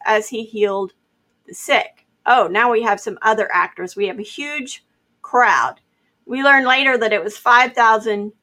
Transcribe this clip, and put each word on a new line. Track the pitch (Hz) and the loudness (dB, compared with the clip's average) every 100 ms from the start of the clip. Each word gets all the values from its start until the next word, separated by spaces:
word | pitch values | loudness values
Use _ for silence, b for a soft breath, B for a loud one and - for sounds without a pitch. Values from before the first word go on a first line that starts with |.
as | - 214 214 | -2 -2 -2
he | 240 220 | -10 -10
healed | 220 202 196 190 - _ _ _ _ - | -2 -2 -2 -6 -10 _ _ _ _ -20
the | |
sick." | 220 - 254 - _ _ _ - | -16 -2 -2 -2 _ _ _ 0
Oh, | 254 175 | 2 2
now | 196 240 | 0 2
we | 226 | 0
have | 233 202 | 0 -2
some | - 190 | -6 -4
other | 220 220 196 | -2 0 0
actors. | 175 170 - 180 - | -2 -2 -6 -12 -6
We | 202 | -6
have | 220 | -6
a | |
huge | 214 - 294 294 262 - _ _ _ _ | -12 -12 -10 -10 -12 -16 _ _ _ _
crowd. | - 247 233 147 117 - _ _ _ _ - | -2 2 4 2 -2 -6 _ _ _ _ -10
We | 254 | -2
learn | 277 269 254 | 4 4 4
later | 262 269 254 | 2 2 0
that | 220 | 0
it | 208 | 0
was | 180 - | -4 -4
five | - 240 247 | 2 4 4
thousand | 247 226 220 220 208 208 - | 2 2 2 0 -6 -6 -14